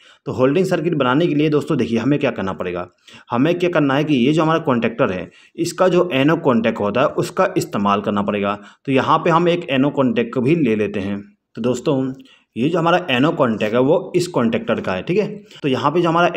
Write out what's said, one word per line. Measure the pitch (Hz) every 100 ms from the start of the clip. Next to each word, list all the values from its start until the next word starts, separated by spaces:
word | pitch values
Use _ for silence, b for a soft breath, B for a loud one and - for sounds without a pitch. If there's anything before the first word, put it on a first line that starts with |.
| b b -
तो |
होल्डिंग | 110 131 160 185
सर्किट | 175 165
बनाने | 151 123 135 175
के |
लिए | 147 156
दोस्तों | 147 - 147
देखिए, | 110 113
हमें | 131 143
क्या | 135
करना | 113 95
पड़ेगा, | 90 92 87 90 _ B B B
हमें | 120 151
क्या | 175 175
करना | 160 143
है | 135
कि | 151 135
ये | 127
जो | 156
हमारा | 160 160
कॉन्टैक्टर | 151 120 113 - 120
है, | 92 87 b b -
इसका | - - 185
जो | 175 180
एनओ | 131 143 165
कॉन्टैक्ट | 143 117 113 110
होता | 104 110
है, | 147
उसका | - - - 185 156
इस्तेमाल | - 104 101 101
करना | 104 104
पड़ेगा। | 101 104 101 101 B B -
तो |
यहाँ | 131 117 156
पे | 170
हम | 165 175
एक | 170 -
एनओ | 135 143
कॉन्टैक्ट | 139 131 110 117
को | 131
भी | 127 170
ले | 120 107
लेते | 101 101
हैं। | 95 101 - _ _ -
तो |
दोस्तों, | 120 120 160 135 131 131 B B B 110
ये | 143
जो | 170
हमारा | 165 175 175
एनओ | 123 151
कॉन्टैक्ट | 165 127 107 107
है, | 120
वो | 135 185 - 175
इस | 175
कॉन्टैक्टर | 139 117 113 - 110
का | 104
है, | 92
ठीक | 123 196
है। | 196 - B B
तो | 147
यहाँ | 123 139
पे | 170
जो | 170
हमारा | 165 175